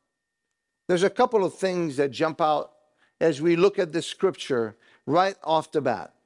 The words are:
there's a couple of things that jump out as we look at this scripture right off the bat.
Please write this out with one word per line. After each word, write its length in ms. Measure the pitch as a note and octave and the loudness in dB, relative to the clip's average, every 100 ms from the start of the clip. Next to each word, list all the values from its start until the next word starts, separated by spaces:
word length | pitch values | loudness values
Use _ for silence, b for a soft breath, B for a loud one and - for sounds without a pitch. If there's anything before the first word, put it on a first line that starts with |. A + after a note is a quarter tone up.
| _ _ _ _ _ _ _ _ - | _ _ _ _ _ _ _ _ -2
there's 140 | F3+ | 2
a 80 | F#3+ | 2
couple 320 | G3 B3 A3 | 2 2 2
of 100 | F3 | 0
things 420 | - F#3 F3+ E3+ C3 | -2 -2 -2 -2 0
that 140 | C#3 | -2
jump 300 | A#2+ D#3+ D#3 | -2 -4 0
out 320 | D#3 D3 - _ _ _ _ - | 0 0 -4 _ _ _ _ -2
as 200 | D#3+ C#3 | 0 2
we 160 | E3 E3+ | 2 4
look 220 | F#3+ G3 | 2 2
at 140 | F3+ | -2
this 140 | D#3+ - | -4 -8
scripture 680 | - F#3+ - - B2+ A2 - b b - | -2 -2 -2 -4 -2 -4 -8 b b -2
right 300 | D#3+ G3 F#3+ | 0 0 -2
off 300 | D3+ D#3+ D3+ | -2 -2 -2
the 80 | D#3 | -2
bat. 320 | C3 G2+ - _ | -2 -4 -8 _